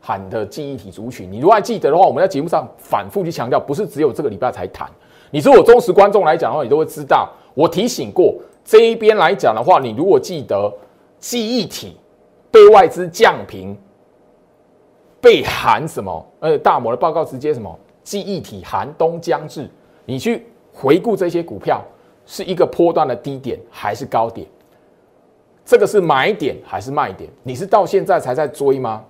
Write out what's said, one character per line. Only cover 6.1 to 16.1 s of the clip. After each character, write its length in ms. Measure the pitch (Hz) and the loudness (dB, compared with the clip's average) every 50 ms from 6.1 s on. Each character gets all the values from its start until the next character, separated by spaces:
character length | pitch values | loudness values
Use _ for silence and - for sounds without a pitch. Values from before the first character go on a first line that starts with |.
众 140 | 196 208 185 | 4 2 2
来 120 | 156 160 | 2 2
讲 140 | 165 160 120 | 0 0 -2
的 60 | 117 | -2
话， 60 | 151 147 | -4 -2
你 60 | 117 | 0
都 80 | 131 | 0
会 80 | 151 156 | 0 0
知 200 | 151 - 151 151 | -2 -6 -14 -4
道， 260 | 131 165 135 101 - - - _ _ _ | 0 0 0 0 -2 -8 -18 _ _ _
我 140 | - 147 165 | 0 0 0
提 180 | 165 170 208 | 0 0 -4
醒 240 | 247 - - 139 107 - | -4 -4 -6 -10 -8 0
过， 220 | - 175 135 - - - - _ _ _ | 2 2 2 2 -2 -12 -20 _ _ _
这 220 | - - 220 233 | 4 6 6 6
一 100 | 226 226 | 6 2
边 200 | 226 220 214 214 | 2 2 2 4
来 180 | 208 170 165 196 | 4 4 2 2
讲 200 | - - 131 110 | 2 0 0 0
的 80 | 110 120 | 0 2
话， 160 | 156 180 151 | 4 4 4
你 160 | 135 120 110 | 2 -2 -6
如 80 | 104 156 | -4 0
果 140 | 196 180 135 | 2 2 2
记 240 | - - 185 160 127 | 2 -2 -10 -10 -6
得 300 | - 107 98 101 104 - - - _ _ _ _ _ _ _ | -4 -4 -2 -2 -4 -6 -8 -20 _ _ _ _ _ _ _
记 300 | - - - 240 226 214 | -14 -8 -6 -6 -4 -4
忆 180 | 240 254 196 | -4 -4 -4
体 300 | 147 - - - 98 80 _ _ _ _ _ _ _ _ _ _ _ | -6 -8 -14 -14 -16 -18 _ _ _ _ _ _ _ _ _ _ _
被 180 | - 220 208 208 | 8 10 10 12
外 200 | 214 202 185 165 | 10 8 6 4
资 200 | - 170 180 175 | 0 -4 -8 -8
降 280 | - - 226 208 170 135 101 | -2 2 2 2 2 0 -10
评， 300 | - - 98 92 98 101 98 _ _ _ _ _ _ _ _ _ _ _ _ _ _ _ _ _ _ _ _ _ _ _ _ _ _ _ _ | -14 -16 -16 -14 -14 -14 -16 _ _ _ _ _ _ _ _ _ _ _ _ _ _ _ _ _ _ _ _ _ _ _ _ _ _ _ _
被 240 | - 240 220 160 - | 4 4 4 4 0
喊 420 | - - - - - 113 107 143 | -6 -8 -4 0 0 0 0 -2
什 160 | 160 - - 107 | -8 -10 -10 -10
么？ 240 | 95 | -10